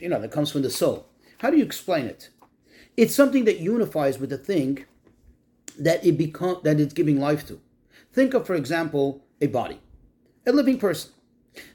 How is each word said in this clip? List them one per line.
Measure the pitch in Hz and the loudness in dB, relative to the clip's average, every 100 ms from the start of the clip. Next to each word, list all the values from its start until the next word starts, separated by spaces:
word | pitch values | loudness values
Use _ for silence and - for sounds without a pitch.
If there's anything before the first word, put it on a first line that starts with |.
you | 170 | -6
know, | 135 | -4
that | 113 | -4
comes | 147 147 | -4 -2
from | 147 | -2
the | 131 | -2
soul? | - 165 101 - _ _ - | 0 -2 -2 -8 _ _ -6
How | 240 | 0
do | 311 | 2
you | |
explain | 220 - - 165 117 | 2 -2 -4 -2 -2
it? | - - _ _ _ _ _ _ - | -8 -20 _ _ _ _ _ _ 2
It's | 226 | 2
something | - 277 269 | 4 4 4
that | 220 180 | 2 2
unifies | 165 233 214 165 139 123 | 0 0 0 0 0 -2
with | 135 | -6
the | 135 | -8
thing | - 190 131 139 - _ _ _ _ _ _ _ - - | -4 -2 -2 -4 -10 _ _ _ _ _ _ _ -20 -4
that | 151 175 | 0 2
it | 180 151 | 2 2
become, | 156 - 180 180 | 0 -4 -4 -2
that | 151 151 | 0 2
it's | 143 | 0
giving | 165 156 139 | 0 0 0
life | 143 151 - | 0 -2 -4
to. | 80 _ _ _ _ _ | -18 _ _ _ _ _
Think | - 262 | 0 2
of, | 262 - | 2 -2
for | |
example, | 180 131 165 160 143 139 139 _ - | -4 -2 -2 -2 -2 -2 -4 _ -4
a | 143 | -2
body, | 117 95 - _ - _ _ _ _ - | -2 -4 -8 _ -20 _ _ _ _ 2
a | |
living | 277 254 262 | 2 4 2
person. | 202 156 - _ _ _ _ - - | 0 -2 -8 _ _ _ _ -20 -20